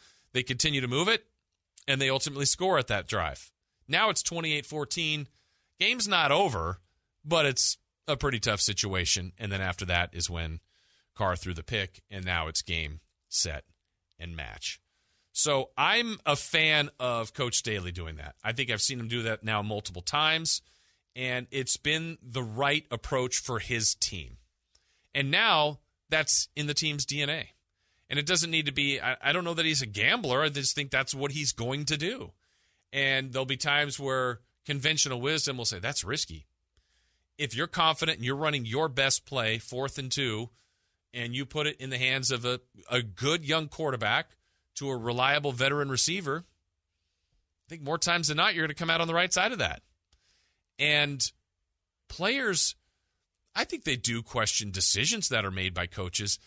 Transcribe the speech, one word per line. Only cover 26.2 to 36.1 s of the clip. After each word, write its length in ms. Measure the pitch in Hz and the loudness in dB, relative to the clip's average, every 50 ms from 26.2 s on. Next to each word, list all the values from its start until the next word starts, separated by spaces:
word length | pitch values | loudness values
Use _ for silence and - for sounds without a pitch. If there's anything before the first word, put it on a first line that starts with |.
| 151 - - - - - - | 2 2 2 2 0 -2 -4
in 140 | 147 147 147 | -4 -2 -2
the 60 | 143 | 0
team's 300 | - 160 156 147 143 127 | 0 0 0 0 -2 -4
D 180 | - 143 147 | -2 -2 -2
N 80 | 143 139 | -2 -2
A. 200 | 156 156 - - _ _ _ _ _ _ _ _ _ _ _ - | -2 -4 -6 -10 _ _ _ _ _ _ _ _ _ _ _ 0
And 120 | 131 147 | 2 2
it 60 | 147 | 4
doesn't 260 | 156 185 165 170 165 | 4 4 4 4 4
need 140 | 165 160 151 | 2 2 2
to 60 | 143 | 2
be, 280 | 131 143 143 139 139 120 | 2 2 2 2 2 2
I, 160 | 90 123 127 - | 0 0 0 0
I 120 | - 139 | 2 2
don't 120 | 151 180 175 | 2 2 2
know 100 | 170 170 | 0 0
that 120 | 165 160 | 2 2
he's 160 | 160 151 135 | 2 2 2
a 40 | 131 | 0
gambler. 560 | 107 101 101 110 139 208 247 196 135 123 135 | -2 0 2 4 4 4 2 2 2 2 4
I 60 | 156 156 | 2 2
just 280 | 143 143 131 - - | 0 0 -2 -2 0
think 160 | 147 143 135 | -2 -2 -2
that's 220 | - 131 135 - - | 0 0 0 0 -2
what 180 | 135 139 143 | -2 -2 -4
he's 180 | 135 151 147 131 | -2 -2 -2 -2
going 340 | - - 117 123 135 147 147 | -2 -2 -2 -2 -2 -2 -2
to 100 | 143 156 | -2 -2
do. 360 | 143 156 190 254 247 - - - _ _ _ _ _ _ _ _ _ _ - | -2 -2 -4 -6 -6 -10 -14 -16 _ _ _ _ _ _ _ _ _ _ -6
And 400 | - 139 139 135 135 135 131 135 | -2 0 2 2 2 0 -2 -2
there'll 140 | 123 131 135 | -4 -2 -2
be 100 | 131 139 | -2 -2
times 420 | 127 - 151 143 147 147 143 135 - | -2 0 2 2 2 2 0 -2 -4
where 420 | 139 135 131 131 127 123 120 113 _ _ _ _ - | -2 0 0 2 0 0 -2 -4 _ _ _ _ -6
conventional 560 | - 143 139 127 151 151 143 - 139 127 120 | -4 -2 0 0 2 2 2 2 0 0 -2
wisdom 360 | 123 143 160 151 - 147 131 | 0 0 0 0 0 -2 -2
will 80 | 123 113 | -2 -2
say, 140 | - 110 90 | -2 -2 -2
"That's 260 | 92 127 143 - - | -4 -4 -2 -2 -2
risky." 420 | 90 | -2